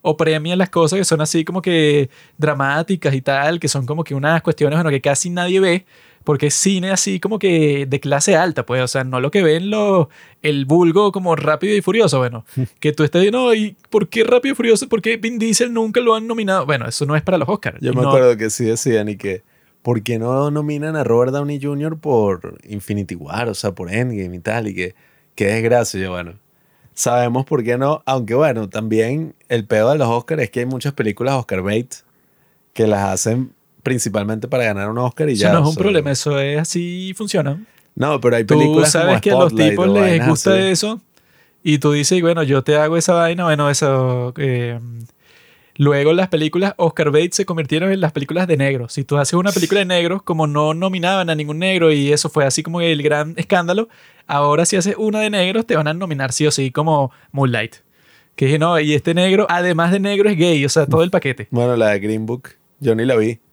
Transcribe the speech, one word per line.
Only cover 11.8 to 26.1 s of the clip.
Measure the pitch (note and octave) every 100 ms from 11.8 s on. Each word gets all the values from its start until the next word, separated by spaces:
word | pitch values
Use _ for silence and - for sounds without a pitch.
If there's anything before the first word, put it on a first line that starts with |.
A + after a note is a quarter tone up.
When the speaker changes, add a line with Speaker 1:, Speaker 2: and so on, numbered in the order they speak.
Speaker 1:
Furioso, | F#3+ G#3 G#3 C3+
bueno, | B2 A#2 - -
Speaker 2:
<laughs> | B2+ _
Speaker 1:
que | D3+
tú | D3
estés, | D3 E3+ G3
"No, | A#3+ B3+
¿y | A3 G#3+ - _
por | G#3+ G3+
qué | A3+
Rápido | A3+ B3 C4+
y | C#4+
Furioso? | A#3 A3 C4+
¿Por | A3+
qué | A3 A3+
Vin | A3 A#3+
Diesel | A3+ G3+ A#3+
nunca | A#3 A3+ B3
lo | A#3+
han | A3 A3
nominado?". | A3+ G#3 F#3+
Bueno, | C#3 C#3+ -
eso | -
no | C#3 D3+
es |
para | D#3 F3+
los | C#3
Oscar. | G3+ - -
Speaker 2:
Yo | C3
Speaker 1:
Y | B2+
Speaker 2:
me |
Speaker 1:
no | C3
Speaker 2:
acuerdo | C3+ B2+ A#2
que | A2
sí | - A#2
decían | A2+ - A2+ G#2
y | G2+
que, | G2+ F#2 _ _ _ _
"¿Por | - A#2+
qué | A2 A#2
no | A#2 C3 D3
nominan | D3 D3+ D3 D3+
a | D#3
Robert | B2+ A#2 B2
Downey | C#3 C#3+ D3
junior | C#3+ C#3+ D3+ D#3+
por | D3+ B2 G#2 F2+ - - -
Infinity | G#2 - G#2 F#2+ F2
War? | D2 F2+ A#2+
O |
sea, | - G#2
por | F2 F2+
Endgame | G#2 B2+ A2 F#2 F2+
y |
tal", | E2+ A2 A2
y | F#2
que, | F2+ - _ _ _
"Qué | - G2+
desgracia", | A2 A2+ A#2+ A#2 G2
yo, | F#2+